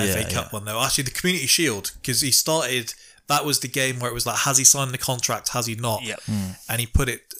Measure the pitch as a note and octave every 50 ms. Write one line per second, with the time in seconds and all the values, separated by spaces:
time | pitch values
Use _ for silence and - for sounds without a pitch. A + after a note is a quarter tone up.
0 | G#2 F#2+ F#2 A2 A2 - - A#2+ A2 - A#2 G#2 G2+ G#2+ A2 A2+ C3 C3+ - D3+
1 | C3+ B2+ - - - F3+ F#3 D#3+ C3+ - - - E3 C3+ G#2+ G2 F#2 - - -
2 | - C3+ B2 A#2+ D3 C3 A2+ - - E3 D#3+ D#3+ C#3 B2 B2+ B2 A2 - - -
3 | - - - - _ - D3 D3 C#3+ D3 C3+ - - B2 - C#3 C3 C3 B2+ B2
4 | B2 A#2+ A#2+ A#2 - A#2+ G#2+ - - C#3+ C3 C3+ C3 - - C#3 C3+ B2+ B2+ -
5 | - - B2+ A#2 - - A#2 G2+ - - - B2 A2+ A#2 A2 A2 A#2+ A#2 A2 G#2
6 | B2 G#2+ G2+ - - - G#2+ G2+ G2 F#2 F2+ - - - A2+ A#2+ A#2 - - -
7 | C3+ B2 A2+ - - - -